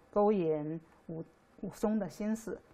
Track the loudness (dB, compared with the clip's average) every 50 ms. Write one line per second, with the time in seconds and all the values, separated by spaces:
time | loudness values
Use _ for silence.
0 | -10 _ 2 4 6 6 6 4 4 2 2 0 0 -4 -6 -8 -10 -14 -20 _
1 | _ -10 -10 -10 -10 -12 _ _ _ _ _ -10 -10 -10 -6 -2 0 0 0 0
2 | -2 -4 -6 -6 -4 -4 -4 -4 -6 -8 -10 -10 -12 -14